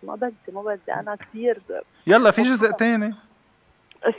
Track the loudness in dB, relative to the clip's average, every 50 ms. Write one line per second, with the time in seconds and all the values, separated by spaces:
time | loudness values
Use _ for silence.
0 | -14 -12 -8 -6 -6 -8 -8 -10 _ -14 -12 -8 -6 -6 -6 -6 -6 -8 -8 -6
1 | -6 -8 -10 -10 -12 -16 -12 -4 -2 -2 -2 -2 -6 -10 -10 -10 -10 -12 _ _
2 | _ 4 6 6 6 6 4 4 2 2 2 2 2 0 2 0 0 0 0 0
3 | -2 -4 -6 -10 -16 _ _ _ _ _ _ _ _ _ _ _ _ _ _ _
4 | -4 -4 -4